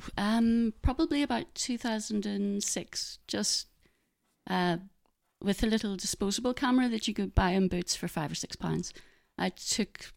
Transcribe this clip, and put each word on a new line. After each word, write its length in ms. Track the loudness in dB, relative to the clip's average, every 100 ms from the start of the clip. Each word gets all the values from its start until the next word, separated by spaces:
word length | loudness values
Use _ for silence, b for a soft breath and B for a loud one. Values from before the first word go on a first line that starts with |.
| -6 -2
um, 560 | 2 4 4 4 2 2
probably 400 | 0 2 2 2
about 240 | 2 0 -4
two 240 | -6 -4 -2
thousand 480 | -2 -2 -2 -2 -2
and 380 | -2 0 0
six, 560 | -2 -4 -4 -8 -8 -10 -6
just, 400 | -2 0 0 -4 _ _ _ _ _ _ _ -4
uh, 280 | 0 2 0 -4 _ _ _ _ -6
with 180 | 0 2
a 60 | 4
little 280 | 2 0 -4
disposable 600 | -4 -2 -2 0 -2 0
camera 340 | 2 4 4
that 180 | 0 -2
you 60 |
could 220 | -2 2 4
buy 160 | 4
in 160 | 4 2
Boots 280 | 0 -2 -4
for 120 | -4
five 240 | -4 -4
or 40 | -6
six 200 | -8 -6
pounds. 360 | -2 -2 -4 b b b b -4
I 120 | -4
took 600 | -4 -4 -2 -2 -4 -16